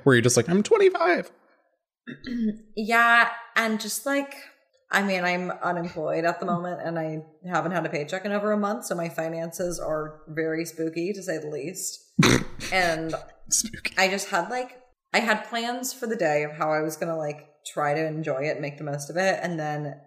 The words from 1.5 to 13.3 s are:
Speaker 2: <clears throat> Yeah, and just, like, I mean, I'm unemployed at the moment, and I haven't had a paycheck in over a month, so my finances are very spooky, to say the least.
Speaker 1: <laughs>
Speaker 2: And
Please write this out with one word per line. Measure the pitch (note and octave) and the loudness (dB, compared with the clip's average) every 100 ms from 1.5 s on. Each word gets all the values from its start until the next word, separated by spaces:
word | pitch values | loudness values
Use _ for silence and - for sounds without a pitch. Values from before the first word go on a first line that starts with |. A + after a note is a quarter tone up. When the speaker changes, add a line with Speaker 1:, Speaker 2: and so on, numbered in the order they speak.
| _ _ _ _ _ - | _ _ _ _ _ -16
Speaker 2:
<clears throat> | - - A#3+ A3 G#3+ - G#3+ | -14 -8 -2 -2 -2 -8 -6
Yeah, | G#3+ A#3 A#3 A#3 A3+ - - G#3+ | 0 4 6 6 4 0 -4 0
and | A3+ G#3+ | 2 0
just, | A3 - C#4 | -2 -4 0
like, | C#4 C#4 - - _ _ _ _ | 0 -2 -8 -20 _ _ _ _
I | G3 | 0
mean, | G3+ F#3 F3+ | 2 2 2
I'm | F3+ F3+ | 0 -2
unemployed | - F3 F3 E3+ F3 D3+ D#3+ | -4 -2 -2 -4 -4 -2 0
at | E3 F3 | 0 0
the | E3+ | -2
moment, | F3 F3+ F3+ | -2 -2 -6
and | D#3+ E3 | -6 -4
I | D#3 D#3 - _ F3+ | -4 -6 -10 _ -4
haven't | E3+ D#3+ | -2 0
had | F3+ D#3+ | -2 -2
a | |
paycheck | D#3 D3 F#3+ G#3 | -4 -4 -6 -4
in | |
over | G3+ G#3 | -2 0
a | G#3 | 0
month, | G3+ A#3 - | 0 -2 -4
so | F3 | -4
my | E3+ | -4
finances | E3 D#3+ E3 E3+ - F3+ E3+ | -4 -6 -6 -8 -4 -4 -4
are | - D#3 D#3 - - | -4 -4 -6 -10 -10
very | D#3 D#3+ D#3+ E3 | -4 -2 -2 -4
spooky, | - D#3+ E3 F3 | -4 -4 -2 -4
to | G3+ | -4
say | F3+ D#3+ | -4 -6
the | D3+ | -6
least. | D3 D3+ F#3 - - - - | -6 -8 -8 -8 -10 -4 4
Speaker 1:
<laughs> | B2 - - - - | 6 6 2 -8 -2
Speaker 2:
And | F#3 F3 D#3+ D#3+ D#3 - | 2 2 0 -2 -6 -10